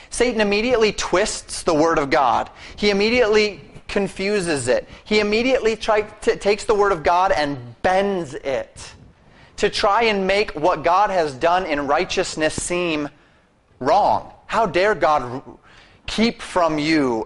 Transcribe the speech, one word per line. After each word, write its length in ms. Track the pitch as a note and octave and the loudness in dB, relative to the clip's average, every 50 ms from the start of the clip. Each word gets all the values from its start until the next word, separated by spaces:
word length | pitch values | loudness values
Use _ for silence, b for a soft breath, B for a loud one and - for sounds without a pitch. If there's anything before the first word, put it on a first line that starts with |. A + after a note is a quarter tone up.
| B B | B B
Satan 320 | - - A#3+ B3+ G#3 A3 | -2 -2 0 0 0 0
immediately 520 | G#3 G3+ G3+ G#3 A3+ B3+ B3 A3+ A3 G#3 | 0 0 0 0 0 0 2 2 2 2
twists 720 | - - - - F3 F#3 A3 - - - - - - - - | 0 -2 -4 0 0 0 0 0 -4 -8 -10 -12 -12 -6 -2
the 100 | F#3 D#3+ | 0 2
word 240 | D3 E3 E3 E3 D#3 | 2 2 2 2 0
of 120 | C#3+ C3+ | 0 2
God. 380 | D#3 D3 C3+ A#2+ A2 A2 A2+ - B B B B B | 2 2 4 4 2 0 -2 -4 B B B B B
He 140 | - G#3 G#3 | -2 0 0
immediately 680 | G3 G3 G#3 A3+ B3 B3 A#3 G#3 A3 G#3+ G#3+ G#3 F3+ C#3+ - - - - - - | 2 2 2 2 2 2 2 4 4 2 2 0 -2 -8 -18 -20 -20 -20 -10 -6
confuses 800 | - G#3 G3 - - - F#3+ G3+ G#3 G3+ E3+ E3+ D3 C#3 A#2 B2+ | -2 -2 -2 -2 -4 -4 -2 -2 0 0 0 -2 -2 -2 0 0
it. 200 | A#2 - B B B B B | 0 0 B B B B B
He 140 | - G#3+ G#3+ | -2 0 0
immediately 560 | G#3 G#3 G#3+ A3+ A#3+ C4 B3+ - A3 A3 A3 | 2 2 0 0 2 2 2 2 0 0 -2
try, 280 | - - A#3 G#3 G#3+ | -2 -2 0 0 0
t-, 340 | G#3 - - - - A#3 - | -2 -4 -8 -4 -2 -2 -2
takes 260 | - - G3+ G#3+ G3+ | 0 0 0 0 0
the 140 | - - G#3+ | 0 0 2
word 160 | G3+ G#3 G3 | 2 2 2
of 100 | F#3+ D#3 | 0 0
God 300 | D3 F3+ F3 F3+ F#3+ G3 | 2 2 2 4 2 2
and 500 | F#3+ D3+ D3+ C#3+ C#3+ B2 A#2+ A#2+ - - | 2 0 -2 -2 -4 -8 -10 -16 -8 -4
bends 520 | - F#3 F#3 G3 G3+ G3+ G3 F3 E3 B2+ D#3 | -2 0 2 2 0 0 -2 -4 -6 -8 -10
it 600 | - - C3+ B2+ A2+ G#2+ - - - - - - - - - b b b b b b b b b | -10 -6 -6 -4 -4 -6 -8 -14 -20 -20 -20 -20 -20 -20 -20 b b b b b b b b b
to 140 | - G#3+ G3 | -2 -2 -2
try 320 | - - A3 G3+ G3 A#3 | 0 0 0 2 2 2
and 240 | A#3+ A3 G#3 G3 F#3+ | 2 2 0 0 0
make 240 | F#3+ G3 G#3 G#3+ - - | 0 0 0 0 -2 -2
what 260 | D3+ D3+ F3+ E3+ D#3 | 0 0 0 0 2
God 280 | C#3 E3+ F3+ G3 G#3+ G3 | 2 2 2 2 2 2
has 220 | F#3+ F3 D#3 D3 | 2 0 0 -2
done 320 | C3 B2 D#3+ E3 F3+ F#3 F#3+ | -2 -2 0 2 2 0 0
in 220 | D#3+ D3 D3 C#3+ | -2 -4 -2 -2
righteousness 720 | C3+ D3 E3 F#3 - - F#3+ E3+ - - D#3+ D#3 D3+ - - | 0 0 0 0 -2 -2 -4 -4 -4 -2 -2 -2 -2 -2 -4
seem 480 | - - F3+ F3 F3+ E3+ D#3 D3+ D3 C#3+ b b b b b b b b b _ _ _ _ - | -6 -4 -4 -2 -2 -2 -2 -4 -6 -8 b b b b b b b b b _ _ _ _ -4
wrong. 540 | B2+ C#3+ E3+ G#3 F#3 C3 G#2+ F#2 - - - - _ | 0 2 4 4 4 2 2 0 -4 -8 -18 -20 _
How 200 | - F#3 A3 A3+ | -4 -2 -2 0
dare 300 | F3 C3+ F3 G3 G#3+ G3+ | 0 0 2 2 2 2
God 260 | C#3+ E3+ D#3 D3+ C#3+ | 2 2 2 2 2
r-, 200 | B2 A#2+ B2 C#3 - - - - b b b b b b b b _ | 0 -4 -8 -10 -12 -16 -20 -20 b b b b b b b b _
keep 360 | - - G#3 A3+ A#3 - - | -6 -2 0 0 0 0 -4
from 340 | - - - F#3 E3+ D#3+ D#3 | -8 -4 0 0 2 2 0
you 480 | D3+ D3 D#3+ D#3+ D3+ C3+ B2+ A#2 A2 G#2 | 0 0 2 2 2 2 2 0 -2 -2